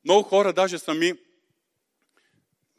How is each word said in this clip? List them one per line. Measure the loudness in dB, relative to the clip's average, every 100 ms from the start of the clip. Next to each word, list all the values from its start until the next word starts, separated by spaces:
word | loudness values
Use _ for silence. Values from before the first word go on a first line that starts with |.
Много | 0 2
хора | 2 0 0
даже | 0 -2 -4
сами | -8 -4 -4 -4 _ _ _ _ _ _ _ _ _ _ _ _ _ _ _